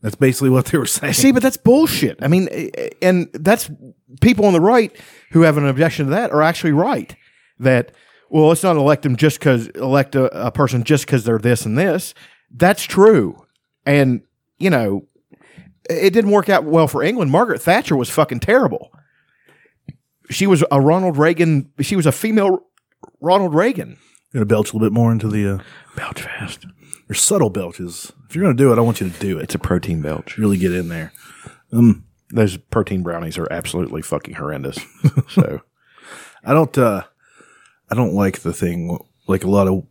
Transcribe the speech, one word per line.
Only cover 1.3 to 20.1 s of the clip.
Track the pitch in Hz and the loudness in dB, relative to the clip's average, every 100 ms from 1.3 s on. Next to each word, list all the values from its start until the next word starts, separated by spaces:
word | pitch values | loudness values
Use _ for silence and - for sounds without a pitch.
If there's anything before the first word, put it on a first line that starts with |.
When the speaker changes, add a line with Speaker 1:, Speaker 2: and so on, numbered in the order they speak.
Speaker 2:
but | 254 | 4
that's | 254 - | 0 0
bullshit. | - 262 320 - - - | 2 4 2 0 -4 -2
I | 139 | 0
mean, | 180 190 | 0 0
eh, | - 143 - | -6 -10 -8
eh, | 62 - | -10 -2
and | 180 185 165 | 0 2 -2
that's, | - 156 220 - 147 131 - _ 131 | -4 0 0 -2 -14 -20 -20 _ 0
people | 226 196 208 | 2 4 4
on | |
the | 175 | 4
right | 180 247 214 - - - _ | 4 2 0 -6 -20 -20 _
who | 165 | 4
have | 165 147 | 4 4
an | 143 | 0
objection | 131 160 - | 0 0 0
to | 139 | -4
that | 170 240 | -2 -2
are | 151 | 0
actually | 156 165 170 | 0 0 0
right. | 147 202 247 - - _ _ _ _ | 0 0 -2 -6 -18 _ _ _ _
That, | 127 127 - _ _ _ _ | 2 2 0 _ _ _ _
well, | 156 151 | 2 4
let's | 165 | 4
not | 190 160 | 2 2
elect | 143 147 | 2 2
them | 147 123 | 0 0
just | 151 - | 0 0
'cause, | 147 123 113 | 0 0 -2
elect | - 131 139 131 | -8 -2 0 0
a, | 135 127 - 107 | 0 -2 -2 -6
a | |
person | - 139 123 | 0 0 0
just | 113 151 - | 0 0 2
'cause | 135 | -2
they're | 110 113 | 0 -2
this | 117 120 110 | 0 0 -2
and | 113 | -2
this. | 190 165 - - - _ _ | 0 -2 -6 -18 -20 _ _
That's | 120 175 208 | 0 0 0
true. | - - 202 196 95 - _ _ _ _ | -4 6 6 6 2 -6 _ _ _ _
And, | - 143 131 120 _ _ _ _ | 0 2 2 0 _ _ _ _
you | 190 | 0
know, | 143 107 98 - _ _ _ _ - - _ - | 0 0 -4 -8 _ _ _ _ -20 -20 _ -8
it | 165 196 | 0 2
didn't | 196 202 | 2 2
work | 202 196 | 2 2
out | 185 | 0
well | 151 165 160 | 2 2 2
for | 143 | 0
England. | 156 240 151 | -2 0 0
Margaret | 151 240 170 | 2 0 -2
Thatcher | - 190 - 143 | 0 0 0 -2
was | 120 | -2
fucking | - 151 - | -2 -2 -2
terrible. | - 240 208 101 - _ _ _ _ _ _ _ _ _ - - _ | 0 2 2 -4 -12 _ _ _ _ _ _ _ _ _ -20 -20 _